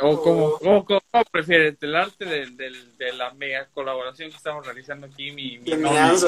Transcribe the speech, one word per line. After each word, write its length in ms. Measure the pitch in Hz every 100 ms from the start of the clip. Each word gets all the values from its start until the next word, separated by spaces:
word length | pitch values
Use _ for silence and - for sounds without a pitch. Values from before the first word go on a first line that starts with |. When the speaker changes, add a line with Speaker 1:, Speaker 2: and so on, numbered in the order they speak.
Speaker 1:
o 180 | 143 151
como, 220 | 165 170 151
Speaker 2:
Oh. 80 | 151
Speaker 1:
o 20 |
como, 260 | 170 202
¿cómo 400 | 190 202 - 233 226
prefieres? 480 | 170 156 170 156 143
¿Del 160 | 147 160
arte 280 | 196 - 190
del, 300 | 151 131 123
del, 400 | 131 127 120 -
de 140 | 127
la 200 | 127 123
mega 340 | 135 139 135 135
colaboración 600 | - 135 131 127 135 160
que 80 | 156
estamos 300 | 156 151 131
realizando 400 | 123 135 143 139
aquí, 240 | - 139
mi... 280 | 143 131 120
mi 120 | 123
Speaker 2:
De 60 | 156
mi 80 |
Speaker 1:
novia? 240 | 151 151 156
Speaker 2:
anza, 180 | 180